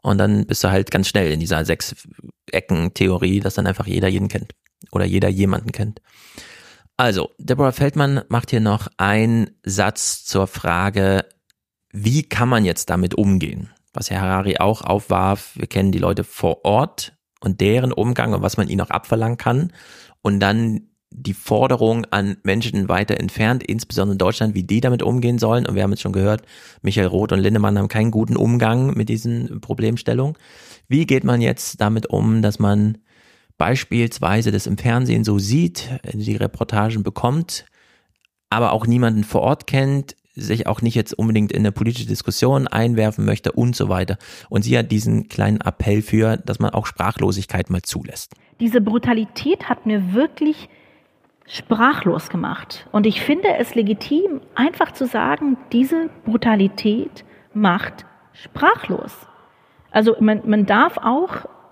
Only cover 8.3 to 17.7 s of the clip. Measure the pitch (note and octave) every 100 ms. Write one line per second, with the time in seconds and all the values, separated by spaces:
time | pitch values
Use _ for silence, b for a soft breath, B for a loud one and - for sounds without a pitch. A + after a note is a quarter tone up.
8.3 | A#2 - A#2+ G#2+ G#2 - - G2 G#2+ A2+
9.3 | A#2 G#2 _ - G2 G2 - - - -
10.3 | F#2+ F#2+ - - E2+ G2 G2 F#2+ G2 -
11.3 | _ _ _ _ _ _ G#2 G#2+ C#3+ D3
12.3 | - A#2+ A#2+ F#2+ E2+ - F2 F#2 - G2+
13.3 | F#2+ - - - _ _ - - G2 F#2+
14.3 | F#2+ G2 - G2 A2 - G2+ - F#2 F#2+
15.3 | G#2 - - - G2 G3 F3+ F2+ G2+ G#2
16.3 | - E2+ - - G#2 D3+ - - - _
17.3 | _ G2 F2+ G2